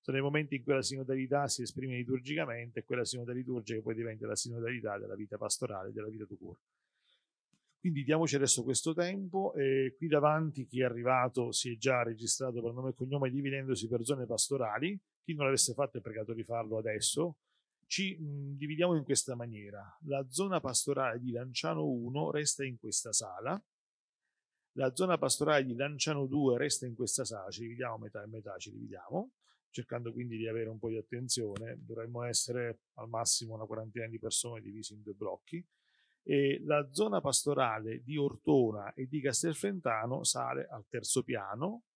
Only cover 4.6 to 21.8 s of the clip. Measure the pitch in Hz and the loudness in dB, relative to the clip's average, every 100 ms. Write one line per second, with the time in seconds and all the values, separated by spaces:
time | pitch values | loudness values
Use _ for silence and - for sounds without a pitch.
4.6 | 117 123 110 101 101 101 104 101 107 - | -4 -4 -4 -4 -6 -8 -8 -6 -2 -2
5.6 | 127 101 98 107 107 110 104 98 90 85 | -2 -6 -8 -8 -8 -10 -12 -12 -14 -16
6.6 | _ _ _ _ _ _ _ _ _ _ | _ _ _ _ _ _ _ _ _ _
7.6 | _ _ 185 147 131 156 165 139 135 - | _ _ -2 0 4 4 4 4 4 4
8.6 | 120 123 - 160 175 196 190 190 196 - | 4 0 0 0 0 0 -2 -2 -2 0
9.6 | 135 135 131 - 160 147 147 156 160 135 | 2 4 2 0 4 6 6 4 2 -2
10.6 | 127 123 127 117 120 127 127 127 117 107 | -6 2 2 2 4 4 4 2 0 0
11.6 | 127 113 127 127 117 113 113 - 131 120 | -2 0 2 4 2 -2 -2 0 0 -2
12.6 | 117 120 131 - 131 143 131 131 139 139 | -2 -2 -4 -4 -2 0 2 0 -2 -2
13.6 | 135 123 110 120 117 139 120 113 - 139 | -2 -2 0 0 2 0 2 2 4 4
14.6 | 117 104 160 202 _ _ - 156 139 131 | 2 2 0 -2 _ _ -6 2 4 6
15.6 | - 120 139 127 - 110 110 113 113 117 | 4 4 0 -2 -8 -6 -4 -6 -4 -2
16.6 | 110 110 110 107 110 - 170 156 _ _ | 0 -2 0 0 2 2 0 -2 _ _
17.6 | _ _ _ - 190 175 151 143 139 139 | _ _ _ 0 0 -2 -6 -6 -6 -6
18.6 | 147 151 180 165 131 139 - 120 120 107 | -4 2 4 4 4 0 2 -4 -6 -8
19.6 | 101 101 98 - 156 139 135 127 196 180 | -12 -14 -16 -14 -4 -2 -2 -2 2 2
20.6 | 135 120 - 139 131 117 123 117 131 123 | 2 0 2 2 2 0 -2 -4 -4 -2
21.6 | 160 160 | 0 2